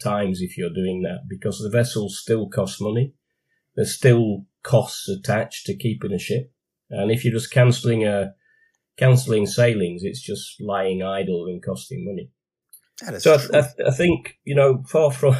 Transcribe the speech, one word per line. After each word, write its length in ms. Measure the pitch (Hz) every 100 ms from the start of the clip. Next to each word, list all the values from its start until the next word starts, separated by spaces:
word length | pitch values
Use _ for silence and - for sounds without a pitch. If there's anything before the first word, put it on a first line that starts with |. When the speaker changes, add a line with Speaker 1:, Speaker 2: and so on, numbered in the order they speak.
Speaker 1:
times 400 | 107 101 98 92
if 180 | 90 -
you're 140 | 87
doing 300 | 87 92 92
that, 200 | 92 90 -
because 300 | 95 107 95
the 120 | 107
vessels 500 | 117 120 110 101 -
still 280 | - 113 98
cost 320 | - 95 -
money. 340 | 104 113 135 - _ _ _ _ _
There's 200 | - 107
still 500 | - 131 120 113 98 - _
costs 460 | - 120 101 - -
attached 580 | 98 - 107 - - -
to 100 | 98
keeping 360 | 117 110 95
a 80 | 92
ship. 320 | - 101 - _ _ _ -
And 200 | 107 101
if 140 | 117
you're 80 | 127
just 160 | 113 -
cancelling 540 | 131 123 120 123 113
a, 300 | 107 101 98 - _ _ _ _ _ -
cancelling 500 | 131 127 127 110 101
sailings, 560 | - - 107 87 87
it's 180 | 95 -
just 380 | - 98 - -
lying 420 | 101 98 95 92
idle 440 | 95 98 92 87 87
and 140 | 90
costing 400 | 95 95 - 90 90
money. 240 | 92 - _ _ _ _ - _ -
Speaker 2:
Yeah, 80 | 214
that's 140 | 110
Speaker 1:
So 100 | 160
I, 40 | 151
Speaker 2:
true. 220 | 135 147
Speaker 1:
I, 280 | 135 - -
I 20 |
think, 480 | 131 175 160 - -
you 100 | -
know, 300 | 139 139 131 131
far 220 | 156 151
from, 240 | 131 143 131